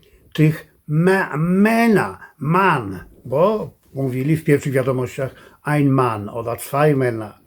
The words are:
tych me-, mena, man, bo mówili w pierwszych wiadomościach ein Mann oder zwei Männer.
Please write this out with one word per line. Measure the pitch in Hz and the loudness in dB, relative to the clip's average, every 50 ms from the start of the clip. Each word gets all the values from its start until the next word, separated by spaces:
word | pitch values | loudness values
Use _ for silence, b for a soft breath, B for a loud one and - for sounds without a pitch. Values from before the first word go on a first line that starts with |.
| b b b b b b - | b b b b b b 0
tych | - 151 156 156 - - - _ _ _ | 2 2 2 2 0 -8 -18 _ _ _
me-, | - 151 156 175 185 190 196 170 - - | -2 0 2 2 4 2 2 0 -2 -2
mena, | 151 160 175 185 190 202 220 226 226 233 233 208 156 110 98 92 B B B B | -2 0 0 2 4 4 4 4 2 4 4 4 2 2 -2 -6 B B B B
man, | - 135 151 170 185 196 185 156 131 110 98 95 87 - - - - - | -8 -2 0 2 2 2 2 2 0 -2 -6 -10 -12 -14 -18 -20 -20 -8
bo | 117 123 147 180 214 220 208 175 120 - _ _ _ - | -4 0 2 2 2 0 -2 -6 -10 -14 _ _ _ -8
mówili | 131 135 131 120 131 131 147 160 | -6 -6 -4 -4 -4 -2 0 -2
w | 160 - | 0 2
pierwszych | 160 143 135 - 151 127 | 2 2 2 2 0 -2
wiadomościach | 135 123 135 127 127 127 120 - - 131 127 B B B B B B - | -2 0 0 -2 -2 -4 -6 -6 -8 -8 -8 B B B B B B -6
ein | 143 151 147 143 139 | -2 0 2 2 2
Mann | 135 135 127 120 110 104 101 104 | 2 2 2 0 -2 -4 -8 -8
oder | - 117 113 117 120 - | -10 -8 -8 -8 -8 -8
zwei | - - - 139 151 156 143 | -8 -4 0 2 2 2 2
Männer. | 135 127 123 113 113 110 101 - _ _ | 2 0 -2 -2 -4 -8 -12 -16 _ _